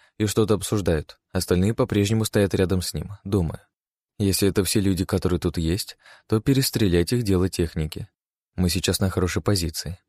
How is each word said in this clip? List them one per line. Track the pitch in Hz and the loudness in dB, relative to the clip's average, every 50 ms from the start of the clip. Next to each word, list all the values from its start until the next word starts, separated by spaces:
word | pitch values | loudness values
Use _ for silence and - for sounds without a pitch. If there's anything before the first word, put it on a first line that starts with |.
| _ _ _ | _ _ _
и | - 107 | -4 -2
что-то | 104 - 117 110 - 107 | -2 2 0 2 2 2
обсуждают. | 90 95 - 113 104 90 92 82 76 73 _ - _ _ _ | 0 0 -2 -2 -2 0 0 0 0 -2 _ -16 _ _ _
Остальные | - 95 - - 92 87 92 107 117 | -6 -6 0 0 2 2 2 2 2
по-прежнему | - 127 - - 104 101 98 110 110 110 | 0 -2 0 2 2 2 2 2 0 0
стоят | - - 110 101 95 - | 0 2 2 2 2 2
рядом | 95 95 85 95 90 | 0 0 2 0 -2
с | 87 - - | -2 -4 -6
ним, | 76 - - 101 - _ | -8 -8 -10 -12 -14 _
думаю. | 98 101 98 85 76 - - _ _ _ _ _ _ _ _ _ _ _ - | -2 0 0 0 0 -4 -8 _ _ _ _ _ _ _ _ _ _ _ -2
Если | 104 98 92 - 101 98 | 0 0 0 2 0 0
это | 87 110 95 | 2 0 -2
все | - - 110 | 0 0 0
люди, | 95 98 95 85 92 | 2 2 2 0 0
которые | - - 92 - 90 90 85 | 0 -2 0 0 0 -2 0
тут | - 87 - 87 | -2 -2 -2 -2
есть, | 82 80 87 107 - - - _ _ - - - _ | -2 -2 -2 -2 -4 -10 -14 _ _ -20 -20 -20 _
то | - 107 110 | -2 -2 0
перестрелять | - 143 135 131 135 - - 110 110 95 85 87 87 - 123 | 2 2 2 2 2 -2 0 0 2 4 4 2 2 2 0
их — | 120 117 | -2 0
дело | 98 95 90 92 92 | 2 2 2 2 0
техники. | - - 87 78 - 82 78 76 - - - - _ _ _ _ _ _ _ _ _ | 0 -2 -4 -2 -2 -4 -6 -6 -6 -10 -14 -14 _ _ _ _ _ _ _ _ _
Мы | - 90 90 | 0 0 0
сейчас | - 90 - - 92 - | 0 0 0 0 0 2
на | 101 92 | 0 0
хорошей | - - 90 87 - 98 - | 0 0 -2 0 -2 -2 0
позиции. | 107 104 92 85 80 - - - 73 92 - _ | 0 0 0 0 -4 -6 -6 -10 -10 -10 -12 _